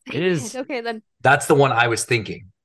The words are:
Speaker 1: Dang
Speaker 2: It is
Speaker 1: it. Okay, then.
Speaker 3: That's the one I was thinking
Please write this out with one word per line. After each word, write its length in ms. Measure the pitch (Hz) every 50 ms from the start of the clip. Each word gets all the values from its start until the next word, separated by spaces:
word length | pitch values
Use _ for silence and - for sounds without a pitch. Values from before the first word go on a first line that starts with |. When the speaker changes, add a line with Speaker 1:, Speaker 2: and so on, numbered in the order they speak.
| _ -
Speaker 1:
Dang 80 | - 135
Speaker 2:
It 20 | 170
is 320 | 185 180 156 120 214 -
Speaker 1:
it. 40 | 254
Okay, 200 | 269 - 294 247
then. 200 | 233 233 226 220 - _ _ _
Speaker 3:
That's 240 | - 127 143 143 - -
the 80 | 160
one 160 | 139 139 135
I 160 | 120 113 120 120
was 180 | 117 110 -
thinking 420 | - 127 117 101 90 85 - - - _ _